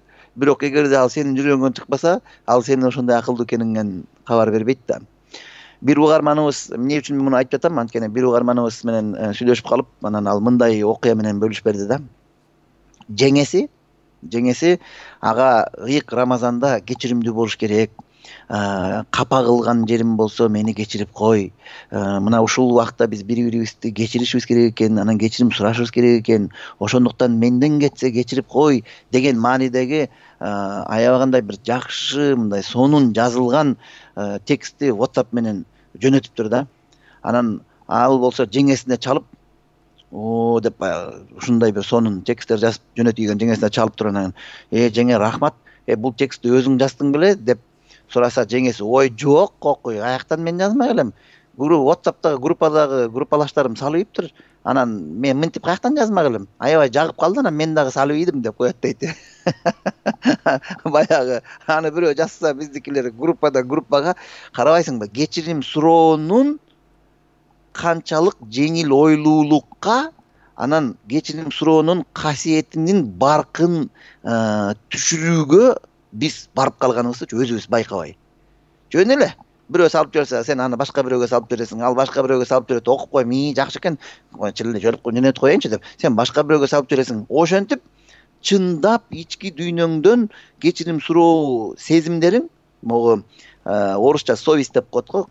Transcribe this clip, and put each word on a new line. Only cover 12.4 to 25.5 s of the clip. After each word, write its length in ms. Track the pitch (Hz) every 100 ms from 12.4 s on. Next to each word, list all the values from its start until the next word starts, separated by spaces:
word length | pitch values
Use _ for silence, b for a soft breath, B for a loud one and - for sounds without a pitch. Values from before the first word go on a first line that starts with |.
| _ _ _ _ _ _ -
Жеңеси, 560 | 107 135 139 143 180 285 _ _ _ _ _
жеңеси 560 | - 117 123 123 165 180 B B B B
ага 480 | 107 110 131 117 - -
ыйык 300 | 113 143 - 120
Рамазанда 640 | 127 123 120 120 139 117
кечиримдүү 520 | 92 123 123 120 117 110
болуш 220 | 113 -
керек. 320 | 110 104 110 - - B B B -
Э, 540 | 104 101 98 92 101 -
капа 340 | - 120 135
кылган 420 | 120 120 113 120 110
жерим 280 | 117 113 110
болсо 320 | 107 - 117
мени 240 | 107 110
кечирип 380 | 107 107 104 101
кой. 420 | - 110 110 95 - B B -
Э, 280 | 107 98 98
мына 220 | 101 117
ушул 300 | 110 - 127
убакта 360 | 120 113 - 120
биз 160 | 104
бири-бирибизди 680 | 98 117 117 117 110 - 113
кечиришибиз 540 | 104 110 117 123 123 -
керек 280 | 120 117
экен, 260 | 110 110 107
анан 180 | 104 107
кечирим 340 | 110 - 123